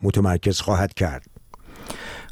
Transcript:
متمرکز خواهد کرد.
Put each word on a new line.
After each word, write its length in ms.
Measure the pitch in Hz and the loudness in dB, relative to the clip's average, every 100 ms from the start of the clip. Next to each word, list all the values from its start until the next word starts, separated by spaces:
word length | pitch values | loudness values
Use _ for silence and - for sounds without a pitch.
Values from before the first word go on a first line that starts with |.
متمرکز 580 | 98 101 98 87 101 92 | 2 4 4 4 2 0
خواهد 340 | - 95 98 | 2 2 2
کرد. 320 | - 87 67 - - - - - - - - - - - | 0 -2 -2 -12 -20 -20 -20 -20 -18 -14 -12 -12 -14 -8